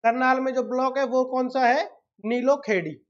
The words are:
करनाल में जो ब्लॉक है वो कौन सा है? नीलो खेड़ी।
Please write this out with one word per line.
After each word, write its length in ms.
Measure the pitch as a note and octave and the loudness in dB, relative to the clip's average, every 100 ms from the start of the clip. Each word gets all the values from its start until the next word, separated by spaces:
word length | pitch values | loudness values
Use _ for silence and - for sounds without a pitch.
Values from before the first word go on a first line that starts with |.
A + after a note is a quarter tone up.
करनाल 360 | A3+ A#3+ B3+ C4 | 2 2 2 2
में 120 | C4 | 0
जो 80 | B3+ | -2
ब्लॉक 340 | A3 B3+ C4 C4 | -2 -2 -2 -2
है 60 | C4 | 0
वो 180 | B3+ C4 | 0 0
कौन 220 | B3+ B3+ | -2 -2
सा 180 | C4 A#3+ | 2 2
है? 180 | C4+ G4 - _ _ | 2 -2 -10 _ _
नीलो 320 | G#3+ B3 B3 C#4 G#3+ | -4 0 2 0 0
खेड़ी। 320 | G3 D#3+ C#3+ _ | -2 -2 -12 _